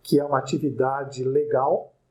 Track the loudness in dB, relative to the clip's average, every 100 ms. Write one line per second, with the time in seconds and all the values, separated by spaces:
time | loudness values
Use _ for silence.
0 | 0 2 2 -2 0 -2 -2 0 0 0
1 | -6 -6 0 0 2 2 2 0 -4 _
2 | _